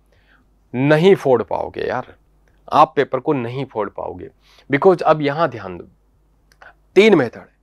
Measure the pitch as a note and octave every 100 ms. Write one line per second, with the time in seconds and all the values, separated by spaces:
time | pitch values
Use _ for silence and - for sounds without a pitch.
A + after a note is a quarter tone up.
0 | _ _ _ _ _ _ _ B2 C#3 D#3
1 | F#3 F#3+ C#3 A#2+ G#2 - - - - A#2
2 | - _ _ _ _ _ - C3+ D#3 -
3 | C3 C3 C#3+ C#3+ A#2 B2+ C3+ A2+ G2+ -
4 | E2 F2+ - _ _ _ - C#3 G3 F3
5 | - D#3 C#3+ D3 E3 A#2+ F#2+ F2 - _
6 | _ _ _ _ _ _ - _ _ F#3
7 | G#3+ F3 A#2 G2+ - _